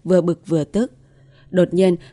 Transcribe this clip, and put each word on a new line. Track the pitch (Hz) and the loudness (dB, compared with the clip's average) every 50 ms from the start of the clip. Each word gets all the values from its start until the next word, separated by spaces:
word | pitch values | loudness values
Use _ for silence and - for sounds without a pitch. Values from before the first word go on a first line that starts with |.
| - | -2
vừa | 165 185 180 | 0 0 2
bực | 165 175 165 - _ | 2 0 -4 -6 _
vừa | - 165 160 143 | -4 -4 -4 -4
tức. | - - 202 240 - _ _ _ _ _ _ _ _ _ _ - - | -4 -4 -6 -6 -6 _ _ _ _ _ _ _ _ _ _ -14 -4
Đột | - 180 175 - 170 | 0 0 0 0 2
nhiên, | 180 190 185 175 170 - - | 2 2 2 0 -2 -6 -14